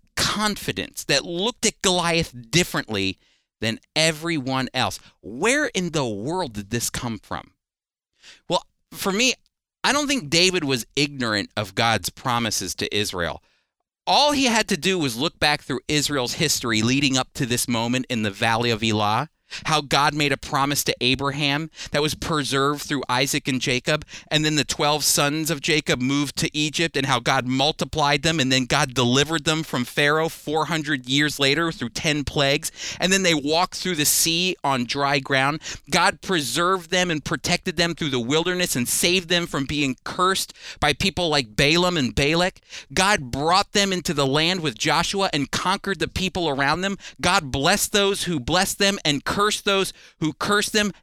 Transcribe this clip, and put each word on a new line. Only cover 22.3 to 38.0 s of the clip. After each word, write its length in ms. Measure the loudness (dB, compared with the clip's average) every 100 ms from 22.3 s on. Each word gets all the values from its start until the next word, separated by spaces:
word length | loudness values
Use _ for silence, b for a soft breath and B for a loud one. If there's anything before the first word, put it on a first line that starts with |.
| -4 0 0 0 -2
through 220 | -4 -6 -2
Isaac 400 | 0 0 -2 -2
and 140 | -2
Jacob, 420 | 0 -2 0 -2 -4 B B
and 140 | 0
then 120 | 2 0
the 100 | 0
twelve 380 | 0 0 2
sons 480 | 2 2 0 0 -4
of 100 | -4
Jacob 400 | 0 0 0 0
moved 340 | 2 0 -2 -2
to 120 | -4 -2
Egypt, 400 | -2 0 -2 -2
and 80 | 0
how 140 | 0
God 260 | 2 0 0
multiplied 760 | 0 0 0 -4 0 2 2
them, 160 | 2 2
and 120 | 2
then 140 | 2 2
God 300 | 0 0 2
delivered 500 | 4 4 2 0 0
them 160 | -2
from 240 | -2 -4 -2
Pharaoh 440 | 0 2 2 0
four 360 | -4 -4 -2 -2
hundred 420 | -2 -2 -4 0
years 320 | 2 2 2
later 320 | 2 2 0
through 180 | -4 -6
ten 340 | -4 -2 -2
plagues, 480 | -2 0 2 0 -2 B B B
and 140 | 0
then 80 | 2
they 140 | 4 2
walked 400 | 2 0 0 -2
through 200 | -4 0
the 100 | 2
sea 500 | 2 2 2 0 -2
on 200 | -2 -2
dry 360 | -2 -2 0 0
ground. 420 | 0 2 2 -2 B B -2
God 300 | 2 2 0
preserved 680 | -2 -2 0 0 0 0 0
them 220 | 0 0
and 120 | -2
protected 540 | -2 -4 0 -2 -2 0
them 160 | 0
through 160 | 0